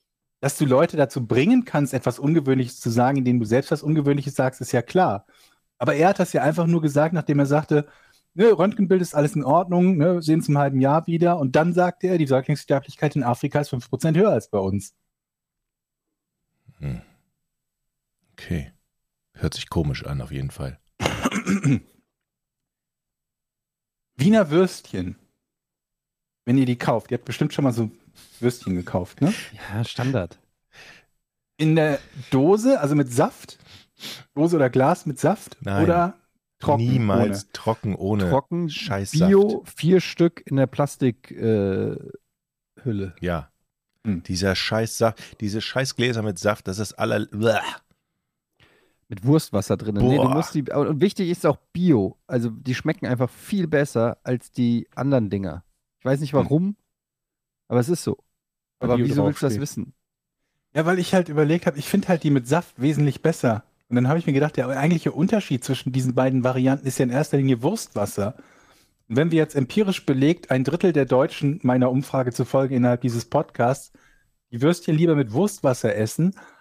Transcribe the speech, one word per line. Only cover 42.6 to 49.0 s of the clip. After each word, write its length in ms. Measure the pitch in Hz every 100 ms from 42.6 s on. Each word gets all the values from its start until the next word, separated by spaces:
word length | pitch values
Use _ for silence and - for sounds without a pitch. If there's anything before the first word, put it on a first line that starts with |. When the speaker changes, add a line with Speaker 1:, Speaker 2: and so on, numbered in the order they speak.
| _ _
Speaker 3:
Hülle. 320 | 127 101 95 -
Speaker 2:
Ja. 300 | 87 85 - _ _ _ _ _ 113
Speaker 1:
Hm. 180 | 87
Speaker 2:
Dieser 320 | - 90 98 95
Scheißsaft, 840 | - 110 113 - 113 - - -
diese 200 | 107 107
Scheißgläser 640 | - 127 135 - 120 117
mit 160 | 107 90
Saft, 280 | 104 104 -
das 120 | 95
ist 140 | 104
aller-, 340 | - 110 113 107
Uah. 280 | 104 113 104 - - _ _ _ _ _ _ _ _ _ _ _ _